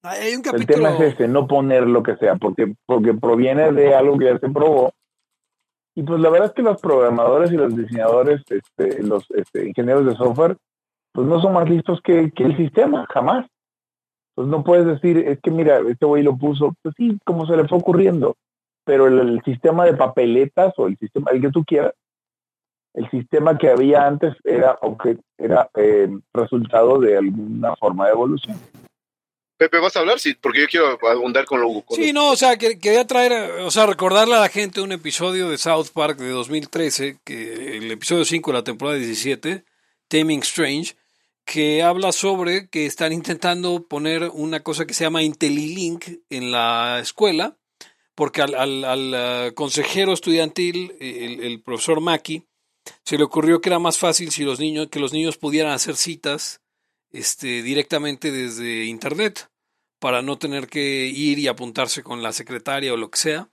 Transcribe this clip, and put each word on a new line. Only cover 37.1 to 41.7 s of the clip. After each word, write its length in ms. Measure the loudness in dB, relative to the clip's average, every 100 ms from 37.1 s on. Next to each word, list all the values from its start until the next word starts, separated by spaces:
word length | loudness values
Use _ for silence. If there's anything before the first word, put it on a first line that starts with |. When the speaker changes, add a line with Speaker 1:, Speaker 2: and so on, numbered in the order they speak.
| -10 -14
Speaker 1:
que 520 | -12 -12 -12 -12 -10
el 140 | -10
episodio 320 | -10 -2 -2 0
cinco 260 | -2 -2
de 60 | -4
la 40 |
temporada 340 | -4 -8 -6 -6
diecisiete, 680 | -6 -6 -6 -6 -6 -8 _ _ _ _ _
Taming 320 | -2 0 -2
Strange, 560 | -4 -4 -4 -4 -8 -14 _ _ _ _ -10
que 380 | -4 0